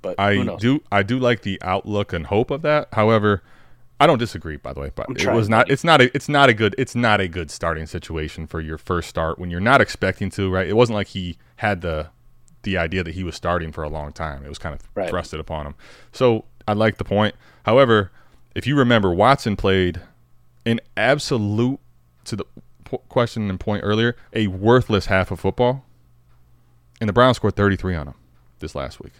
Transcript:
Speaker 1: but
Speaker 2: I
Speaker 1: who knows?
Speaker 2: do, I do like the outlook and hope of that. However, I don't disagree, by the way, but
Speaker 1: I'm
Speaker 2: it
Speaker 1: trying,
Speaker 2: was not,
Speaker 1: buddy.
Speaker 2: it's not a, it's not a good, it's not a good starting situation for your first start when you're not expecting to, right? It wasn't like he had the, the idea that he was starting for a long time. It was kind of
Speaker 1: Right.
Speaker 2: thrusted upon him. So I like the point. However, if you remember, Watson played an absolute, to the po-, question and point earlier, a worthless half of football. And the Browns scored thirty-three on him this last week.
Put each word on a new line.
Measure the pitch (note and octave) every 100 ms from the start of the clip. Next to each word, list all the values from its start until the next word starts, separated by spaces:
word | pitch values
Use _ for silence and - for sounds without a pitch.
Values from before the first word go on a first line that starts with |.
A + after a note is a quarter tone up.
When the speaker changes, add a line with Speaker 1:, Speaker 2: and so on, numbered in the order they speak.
Speaker 1:
but | F#2+ F2
Speaker 2:
I | G2+
Speaker 1:
who | G2+ -
knows? | G2
Speaker 2:
do, | A2+ D3 -
I | G2+
do | G2 C3
like | B2 A#2
the | G2+ F#2
outlook | F2+ F#2+ - G2+ G2+
and | F2 D#2
hope | G2+ B2
of | D3+
that. | D#3 D3+ -
However, | - G#2+ A2+ G#2 G2 _ - - - - _
I | D3+
don't | C3
disagree, | A#2 E2+ D#2+ D2
by | -
the | C#2+
way, | C#2
but | - -
Speaker 1:
I'm | G#2+
Speaker 2:
it |
Speaker 1:
trying, | G2+ A#2
Speaker 2:
was | G#2+
not, | A2 -
Speaker 1:
buddy. |
Speaker 2:
it's | C#3 E3+
not | D3+
a, | B2+ C#3
it's | -
not | D3 C3+
a |
good, | A2 G#2+ A2
it's | B2+ A#2+
not | A#2+ G#2
a | F#2+
good | F2 D#2
starting | - E2 D#2+ D#2+
situation | F2 - E2 D#2 - D#2+
for | E2
your | D#2+ D#2
first | - F2 -
start | - D#2+ -
when | F2
you're | F2
not | G#2+ C3+
expecting | G#2 - G2 F#2 G2
to, | - F#2+
right? | F#2 F2+
It | G#2+
wasn't | A#2+ G#2+
like | G2
he | G2 F2+ - _ -
had | G#2+ F#2+
the, | F2 D#2 D2+ _ - _ - -
the | - F2+
idea | E2 F#2 E2+
that |
he | E2
was | F2 -
starting | E2+ F2 D#2+
for | D2+ D2+
a |
long | D#2 D2
time. | - D#2+ C#2+
It | C#2
was | C#2+
kind | E2+ C2+
of | - -
Speaker 1:
Right. | F2+
Speaker 2:
thrusted | F2 - D#2
upon | D#2 D#2+ D2
him. | C#2+ - - -
So | - B2+ A2 - - -
I |
like | G#2 A2 -
the | G2
point. | G2 G#2+ - - _
However, | - B2 C3 A2 G2 - - - -
if | C#3 B2+
you | C#3+
remember, | B2 A#2 F#2+
Watson | F2 A2+ C#3 A2+ G2
played | G2 F#2+ F2+ E2+ - _ _ _ _ _ A#2
an | A#2 _ -
absolute, | A2+ D3 - B2 G#2 G#2 B2 C3+ _ _ _ _ -
to | G2+
the | - - - -
po-, | - B2+ _
question | C3 A#2 A#2 G#2
and | F#2
point | - G#2
earlier, | G2+ G#2+ A#2 A#2 -
a | A#2 G#2+
worthless | F#2 G#2 B2 A#2+ G#2 -
half | F#2+ F2+
of | F2+
football. | F#2+ F#2+ B2 C3+ _ _ _ _ _ _ _ _ _ _ _ _
And | A2
the |
Browns | A2 B2+ A#2
scored | G#2+ G2
thirty-three | G2+ F#2+ F#2 E2+
on | C#2+
him | - _ _ _ _
this | D#2 D2
last | C2 -
week. | -